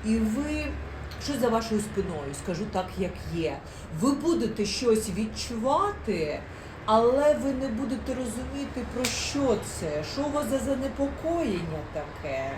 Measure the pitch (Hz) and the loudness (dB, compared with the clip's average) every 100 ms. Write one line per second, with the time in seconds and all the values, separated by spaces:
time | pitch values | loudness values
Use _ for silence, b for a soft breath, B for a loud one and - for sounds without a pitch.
0 | 220 226 220 233 294 302 294 - - - | 2 2 4 2 0 0 -2 -6 -8 -10
1 | - - - 269 240 226 220 214 202 202 | -10 -6 -4 2 4 4 2 0 0 -2
2 | 180 156 139 143 - 165 208 190 185 - | -2 -4 -6 -6 -4 -2 -2 -2 -2 -2
3 | 180 - - 165 160 - B B B 160 | -2 -2 -4 -2 0 -2 B B B 2
4 | 240 285 320 254 226 - 202 - 247 220 | 2 4 2 2 2 0 0 2 4 4
5 | 208 180 220 - - 233 247 311 403 403 | 2 -2 -2 -2 -4 -2 2 4 2 0
6 | - 175 151 143 B B B B - 214 | -2 0 0 -4 B B B B 4 6
7 | 233 262 294 285 269 254 269 220 269 254 | 8 8 6 6 2 0 0 -2 -2 -2
8 | - 254 247 220 262 277 277 254 233 247 | -2 -2 -2 -4 -6 -6 -4 -4 -4 -2
9 | 247 - - 285 269 214 - - 165 147 | 0 0 -2 2 2 2 0 -6 -4 -4
10 | 160 - 285 294 220 269 240 262 269 - | -4 -2 0 0 0 0 0 0 -2 -2
11 | 277 - 320 339 285 175 165 156 147 156 | -2 0 -2 0 0 0 -2 -6 -6 -6
12 | 147 - 151 135 135 | -8 -8 -4 -4 -4